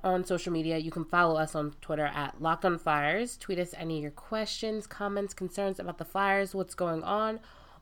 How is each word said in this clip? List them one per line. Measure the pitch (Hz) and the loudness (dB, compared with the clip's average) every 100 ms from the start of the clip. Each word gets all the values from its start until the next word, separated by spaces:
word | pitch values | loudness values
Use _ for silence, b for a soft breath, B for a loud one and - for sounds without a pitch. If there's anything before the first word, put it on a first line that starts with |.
on | 190 185 180 | 2 2 2
social | 175 180 | -2 0
media, | 165 160 160 | 0 0 0
you | 160 | -2
can | 165 156 | -4 0
follow | 175 170 156 | 4 6 4
us | 156 | 2
on | 156 147 - | 0 -4 -6
Twitter | - 151 143 | -4 0 0
at | 139 139 - | 0 -4 -2
Locked | 160 170 185 | 0 2 2
On | 170 | 2
Flyers. | 160 147 147 196 240 - | 2 2 4 2 0 -6
Tweet | - 180 | -4 -2
us | 175 - | -2 -4
any | 165 156 | -4 -2
of | |
your | 147 | -4
questions, | - - 220 214 - 220 214 - | -8 -6 -4 -2 -2 -2 -4 -6
comments, | - 202 202 202 - | -6 -2 -2 -4 -4
concerns | 185 - 196 190 | -6 0 -2 -2
about | 180 170 | -6 -6
the | 160 | -6
Flyers, | 196 196 196 196 196 | 2 4 4 2 -2
what's | 175 | -4
going | - 175 160 | -2 0 0
on, | 170 208 220 220 B B B B | 0 0 0 -2 B B B B